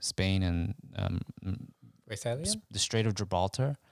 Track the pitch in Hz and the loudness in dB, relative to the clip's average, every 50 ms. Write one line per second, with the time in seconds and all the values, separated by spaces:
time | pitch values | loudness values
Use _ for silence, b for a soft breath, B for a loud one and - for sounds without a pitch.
0 | - - - - 95 95 95 98 92 90 87 85 85 95 - - - - - - | -8 -6 -2 0 2 2 4 2 2 2 2 0 0 -2 -4 -8 -12 -12 -6 -4
1 | - - - - - - - - - 95 92 - - - - _ - 113 _ _ | -2 -2 -2 -2 -4 -6 -12 -10 -6 -6 -6 -6 -8 -14 -20 _ -20 -20 _ _
2 | _ - 110 - - 117 120 139 165 196 214 220 - - - 104 - - - 113 | _ -12 -10 -6 -4 -4 -4 -2 -2 -2 -2 -2 -4 -8 -2 -2 0 2 4 4
3 | 110 113 101 92 104 92 92 87 92 98 - - 131 143 143 - b b | 4 4 4 2 0 2 2 2 2 2 2 2 0 0 0 -4 b b